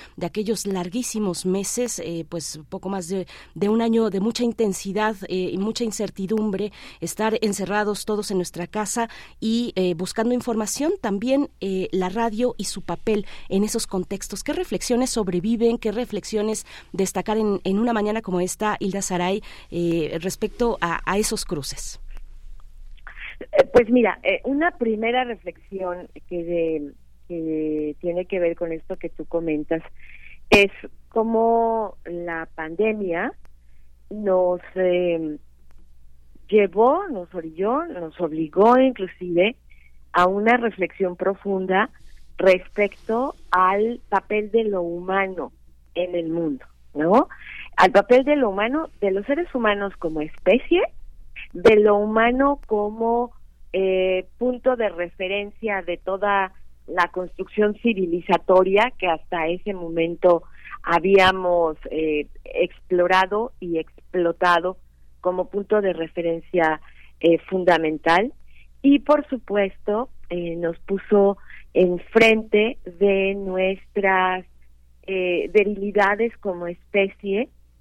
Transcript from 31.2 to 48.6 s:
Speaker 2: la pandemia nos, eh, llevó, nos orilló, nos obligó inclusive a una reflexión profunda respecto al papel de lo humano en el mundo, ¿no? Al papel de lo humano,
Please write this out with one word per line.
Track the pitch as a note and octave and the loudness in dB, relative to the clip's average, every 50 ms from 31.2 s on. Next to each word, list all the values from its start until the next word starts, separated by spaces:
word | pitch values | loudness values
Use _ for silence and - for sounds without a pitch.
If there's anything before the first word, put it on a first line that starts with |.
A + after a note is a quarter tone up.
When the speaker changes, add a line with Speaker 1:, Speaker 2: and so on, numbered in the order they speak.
| A3 A3+ A3+ A3 A3+ A3+ A#3 A#3 A#3 A3+ A3+ A3+ G#3+ F#3+ - - - | 0 2 2 2 4 4 4 4 2 2 0 -2 -4 -6 -8 -12 -12
Speaker 2:
la | E3+ F3 E3+ E3+ E3+ E3 E3 D#3+ - - | -10 -10 -8 -8 -6 -6 -8 -8 -10 -10
pandemia | D#3+ D#3 D#3+ E3 F3+ G#3+ A3 G#3+ G#3+ G3 F3 E3 F3 G#3 D4+ - - - - - - - - - - - - - - - - | -10 -10 -6 -2 0 0 0 0 -2 -4 -4 -4 -4 -4 -6 -8 -10 -16 -20 -20 -20 -20 -20 -20 -20 -20 -20 -20 -20 -18 -14
nos, | G#3 G#3+ G#3 G3 F#3 F#3 F3+ F3+ F3+ F3 - - - | -10 -4 0 2 2 4 4 2 0 -2 -6 -8 -2
eh, | F#3 F#3 F3+ F3+ F3+ F3+ F3 E3+ E3 D#3+ D3+ D3+ - - - - - - - - - - - - - - - - - - - - - - - | 0 2 2 2 2 2 0 0 -2 -2 -6 -8 -10 -14 -18 -20 -20 -20 -20 -20 -20 -20 -20 -20 -20 -20 -20 -20 -20 -20 -20 -20 -20 -2 2
llevó, | G#3 G#3+ G3 F#3 E3+ G#3 A#3 C4 D4+ F#4 G4+ F#4 | 4 4 4 4 4 4 4 4 4 2 0 -4
nos | B3 F#3 F3 - F#3 | -8 -8 -10 -10 -10
orilló, | F3 D#3+ D#3+ D#3 E3 G3 A3 B3+ D4+ E4+ | -10 -10 -8 -6 -4 -2 0 0 -2 -2
nos | E4+ - F3+ E3 D#3+ - - | -6 -8 -10 -10 -10 -6 -6
obligó | F3 D3+ D#3 D#3+ E3 D3+ - F3+ G#3 A#3 B3 B3+ | -4 -4 -2 -4 -4 0 2 4 6 6 8 6
inclusive | C4 C4 B3 - F#3+ F3+ - - F3+ F3+ E3 E3+ F#3+ A3+ - _ _ - - - - - - - - - | 6 4 2 -2 -6 -8 -8 -8 -6 -2 2 2 2 2 0 _ _ -20 -20 -20 -20 -20 -20 -20 -12 -2
a | - F3 F3+ | 2 4 4
una | F#3 G3 G3+ G#3+ A3+ B3 | 4 4 2 2 4 4
reflexión | A#3+ A#3 A3 - F#3+ F3+ E3 - - F#3+ F3+ F3+ | 4 2 -2 -2 -2 -4 -4 -2 -2 -2 -2 -2
profunda | - F3+ F#3+ G3 - - G3+ G3 F#3+ F#3 F#3 F#3 G3 A#3 - - - - - - - - - - - | -2 -2 -2 -2 -2 -4 -4 -2 -2 0 0 2 2 0 0 -4 -14 -20 -20 -20 -20 -20 -16 -4 2
respecto | F3+ F#3+ F#3 F#3 - - - G#3 G3+ G3+ - - - - A3 A#3+ C4 D4+ - - - - | 4 6 6 4 2 -4 -4 -2 -2 -2 -4 -6 -6 -4 -2 -2 -2 -4 -6 -10 -6 0
al | F3+ F#3 F#3 F#3 G3 G#3 A3 A#3 A#3+ - - - | 2 4 4 4 4 2 0 0 -2 -6 -4 -2
papel | G#3 F#3+ - - G#3 G#3+ G#3 G3+ | -2 -2 0 -2 -4 -4 -2 0
de | A3 A3+ A3 | 0 0 2
lo | G#3 G3+ F3+ | 0 0 -2
humano | E3+ E3+ E3+ F3 F3+ F#3 F#3+ G3 F#3+ F#3+ F#3 E3+ C3 - - _ - - - - - - - | -2 -4 -4 -6 -4 -2 -2 0 -2 -2 -4 -8 -10 -10 -12 _ -20 -20 -20 -20 -20 -10 -6
en | F3 F3+ F3+ F3+ | -6 -4 -4 -4
el | F3 E3 D#3+ | -4 -4 -4
mundo, | E3 E3+ E3 D3+ C3+ C3 - - - - - - - | -4 -2 -2 -4 -4 -6 -10 -18 -20 -20 -20 -10 -6
¿no? | C#3+ D#3 F3 G#3 C4 - - - - - - - - - - - | -2 2 4 4 4 4 2 -4 -16 -18 -16 -16 -16 -16 -4 2
Al | - F3+ F#3+ | 4 4 6
papel | B3+ G3+ F#3+ - B3 C4 B3+ | 6 6 6 8 6 6 6
de | C#4+ D4 | 6 4
lo | C#4+ B3 G3+ | 4 2 2
humano, | F#3+ G3+ | 0 0